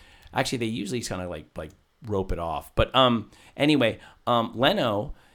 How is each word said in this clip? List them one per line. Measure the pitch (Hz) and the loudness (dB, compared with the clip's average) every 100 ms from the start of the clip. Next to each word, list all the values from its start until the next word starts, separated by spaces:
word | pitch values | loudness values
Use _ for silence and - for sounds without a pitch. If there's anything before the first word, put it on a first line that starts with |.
| - - - | -20 -20 -8
actually, | - 135 127 | -4 -2 -2
they | 113 | -4
usually | 117 202 123 | -4 -6 -6
kinda, | - 92 90 | -6 -6 -6
like, | 80 78 - | -10 -12 -12
like, | 80 - _ _ 107 | -14 -16 _ _ -4
rope | 101 95 | -2 -2
it | 85 | -4
off. | 82 73 - | -4 -6 -4
But, | - 113 | -2 2
um, | 127 127 117 104 - - - | 4 4 4 -2 -16 -16 0
anyway, | 143 147 117 - - - - | 2 4 2 0 -10 -8 0
um, | 120 113 | 0 0
Leno | 110 135 202 131 101 127 - _ | 0 2 2 0 -2 -4 -10 _